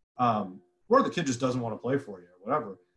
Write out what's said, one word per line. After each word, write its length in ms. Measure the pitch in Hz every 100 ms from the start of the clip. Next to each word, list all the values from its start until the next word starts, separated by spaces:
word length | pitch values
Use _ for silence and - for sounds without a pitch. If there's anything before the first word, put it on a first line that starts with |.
| _ -
Um, 440 | 120 110 92 90 - _ -
or 140 | 247
the 60 | 233
kid 160 | 180 143
just 120 | 120
doesn't 220 | 131 123
wanna 160 | 117 107
play 220 | 120 139
for 220 | 110 92
you 60 | 87
or 200 | - 101
whatever. 320 | 147 104 92 _